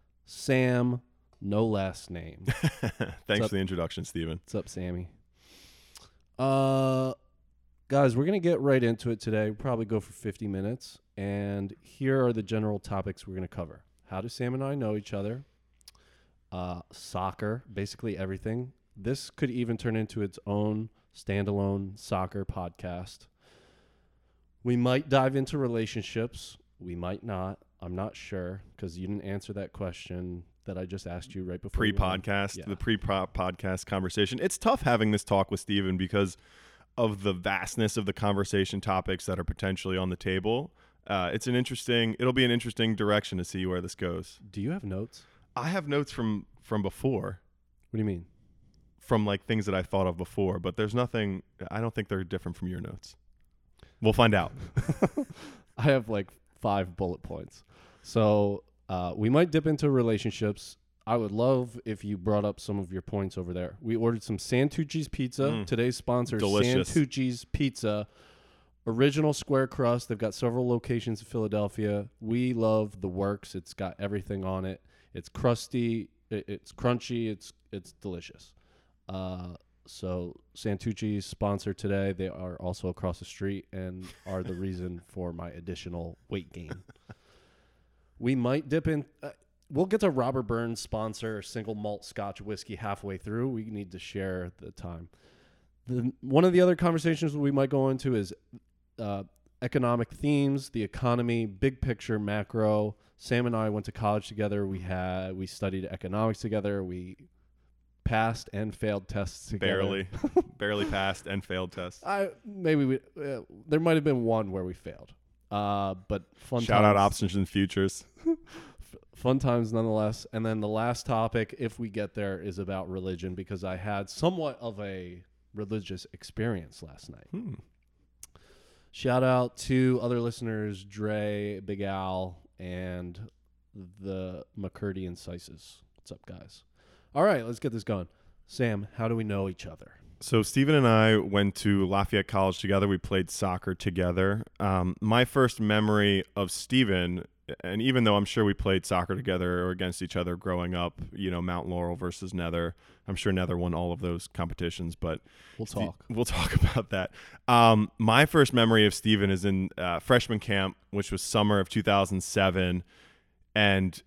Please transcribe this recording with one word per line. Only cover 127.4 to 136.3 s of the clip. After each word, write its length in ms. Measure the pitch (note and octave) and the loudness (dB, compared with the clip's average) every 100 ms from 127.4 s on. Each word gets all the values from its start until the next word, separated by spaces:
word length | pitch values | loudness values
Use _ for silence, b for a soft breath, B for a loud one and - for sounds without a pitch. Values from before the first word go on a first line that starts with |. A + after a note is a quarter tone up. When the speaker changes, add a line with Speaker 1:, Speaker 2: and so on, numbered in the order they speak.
| A#3 - - _ _ _ _ _ - b b b b b b | -10 -12 -14 _ _ _ _ _ -20 b b b b b b
Speaker 1:
Shout 300 | - C3 B2+ | -4 0 4
out 340 | C3 B2+ B2 - | 4 4 2 -4
to 420 | - C3 B2+ B2+ | 0 4 4 4
other 160 | A#2+ A#2+ | 2 0
listeners, 640 | A#2 - A#2 A2 G#2+ F#2+ | -2 -4 -4 -4 -4 -6
Dre, 760 | G2 G2+ G#2+ G#2+ G#2 G#2 G#2 G2 | -10 -6 -2 -2 -2 -2 -4 -6
Big 200 | G2 G2+ | -6 -4
Al, 580 | G2 F#2+ F#2+ F#2 F#2 F2 - - | -4 -2 -2 -2 -4 -8 -20 -14
and 600 | F#2 F2+ F#2 F2+ F2 F2 A2+ _ _ _ _ G#2 F2+ F#2+ | -10 -8 -6 -6 -8 -12 -16 _ _ _ _ -20 -18 -12
the 440 | G2 F#2+ F#2 F2+ - - | -8 -6 -6 -10 -14 -10
McCurdy 480 | F#2+ - G#2 F#2+ F#2 | -10 -6 -6 -4 -6
and 100 | E2+ | -8
Cises. 600 | - F2+ - - - - _ _ | -12 -14 -14 -20 -20 -20 _ _
What's 140 | - | -20
up, 160 | - | -18
guys? 380 | - | -16